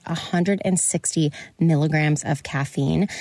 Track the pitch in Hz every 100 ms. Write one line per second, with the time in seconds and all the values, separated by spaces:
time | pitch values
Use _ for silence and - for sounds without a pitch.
0 | - 165 - 175 175 196 190 185 - 170
1 | - 165 147 - - - 165 151 151 156
2 | 151 151 - 143 - 135 143 - 139 165
3 | 202 -